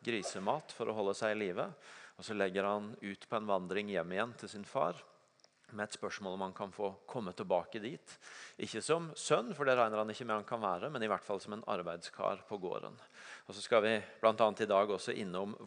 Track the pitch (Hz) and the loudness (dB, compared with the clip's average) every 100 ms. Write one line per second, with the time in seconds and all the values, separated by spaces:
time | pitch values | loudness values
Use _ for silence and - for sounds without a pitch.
0 | 113 113 92 98 98 147 - - 113 107 | -2 -2 -2 -2 0 0 -2 -6 -4 0
1 | 98 101 110 107 101 95 190 160 - - | 0 2 0 0 -2 -2 -4 -8 -18 -18
2 | - - 92 104 98 95 98 104 104 - | -20 -14 -6 0 2 2 2 0 -2 -8
3 | 101 98 - 113 107 95 90 98 104 92 | -8 -8 -4 -4 2 0 2 -2 0 -2
4 | 82 92 117 117 101 104 95 135 160 165 | 0 0 -2 -4 -12 -12 -4 0 0 -2
5 | - _ _ _ - _ - 107 104 - | -12 _ _ _ -20 _ -12 -6 -6 -4
6 | 101 - 98 95 95 92 101 98 101 95 | -6 -4 -6 -4 -6 -4 -8 -2 -4 -4
7 | - 127 98 90 95 90 85 110 107 160 | -8 -6 -6 -4 2 2 2 -8 -8 -8
8 | - - - - - - - 110 - 165 | -14 -20 -18 -16 -16 -10 -6 -4 0 0
9 | 165 - - 160 240 151 139 127 113 107 | 0 -4 2 2 2 0 4 6 6 4
10 | 107 107 120 107 101 117 104 87 127 143 | 0 -2 -2 -2 0 0 0 0 -2 -2
11 | 110 92 - 98 107 107 110 101 85 85 | 0 0 0 -4 -4 -8 -2 -2 -2 -6
12 | - - 98 98 - 104 90 - 52 - | -8 -2 0 0 -6 -6 -4 -4 -8 -14
13 | - - - - - 101 - 117 107 107 | -20 -18 -16 -16 -14 -8 4 6 6 2
14 | 101 - 110 107 110 101 104 98 104 95 | 0 4 4 8 4 6 6 6 6 2
15 | - 107 98 90 101 - | 0 -4 -2 -2 -4 -6